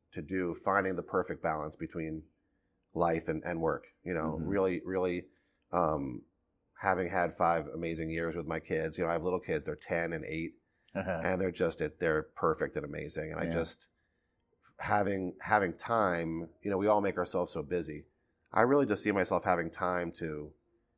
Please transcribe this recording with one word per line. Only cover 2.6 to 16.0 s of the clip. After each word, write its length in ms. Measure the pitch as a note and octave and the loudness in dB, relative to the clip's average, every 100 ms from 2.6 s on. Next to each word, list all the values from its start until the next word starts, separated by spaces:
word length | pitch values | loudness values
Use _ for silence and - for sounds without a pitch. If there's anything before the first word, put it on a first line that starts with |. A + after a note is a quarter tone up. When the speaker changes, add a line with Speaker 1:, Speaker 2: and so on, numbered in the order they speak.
| _ _ _ | _ _ _
Speaker 1:
life 340 | E2 E2+ E2 - | 0 2 2 -2
and, 140 | D#2 | -4
and 160 | D#2 E2+ | -4 -2
work. 260 | D#2+ D2 - _ | 0 -2 -6 _
You 100 | - | -6
know, 220 | E2+ D#2 D2+ | -2 -2 -2
Speaker 2:
Mm-hmm. 100 | D#2+ | -2
Speaker 1:
really, 340 | G2 F#2+ F2+ | 2 2 0
really, 400 | F2 F#2 F#2 F2 F2 _ _ _ - | -2 0 0 -2 -6 _ _ _ -2
um, 500 | F2 D#2+ D2+ C#2 A#1 - _ _ _ _ - | 2 2 0 -4 -8 -12 _ _ _ _ -2
having 280 | G2+ F2+ F2 | 0 2 2
had 260 | F#2+ E2+ - | 0 0 2
five 300 | E2+ E2+ D2 | 4 2 0
amazing 360 | E2 E2 E2 D#2+ | -6 -4 -4 -4
years 260 | E2 E2+ E2 | -2 -2 -4
with 100 | D2+ | -4
my 140 | D#2+ | -4
kids, 380 | - D#2+ D#2+ D#2 | -2 -2 -2 -2
you 60 | |
know, 60 | E2+ | 0
I 40 | |
have 80 | E2 | 0
little 180 | F2 F2+ | 0 -2
kids, 240 | - D#2+ | -2 -4
they're 100 | D2+ D2+ | -4 -8
ten 360 | - E2+ E2+ | -2 -2 -2
and 120 | E2 | -4
eight, 300 | - D#2+ E2 - _ _ _ | -4 -6 -6 -10 _ _ _
Speaker 2:
Uh-huh. 260 | F#2+ F#2 E2 | -6 -4 -2
Speaker 1:
and 160 | F2 F#2 | 0 0
they're 100 | F#2 | 0
just, 300 | E2 E2+ - D#2 - | 2 0 0 -4 0
they're 240 | E2+ D#2 - - | 2 2 0 0
perfect 400 | E2+ D#2 D2 D2+ | 0 2 0 -4
and 80 | |
amazing. 480 | D2 D2+ D2 D#2 D#2 | -6 -8 -8 -6 -6
And 80 | D#2+ | -4
I 40 | |
Speaker 2:
Yeah. 80 | E2 | -2
Speaker 1:
just, 340 | E2 E2 - - _ _ _ _ _ _ _ _ - | -2 -4 -8 -20 _ _ _ _ _ _ _ _ -8
having, 560 | - G#2 G2 G2 F2+ - | 0 2 2 0 -2 -4
having 320 | - G#2+ F#2+ | 2 4 4
time, 760 | E2+ - A#2 | -2 -2 2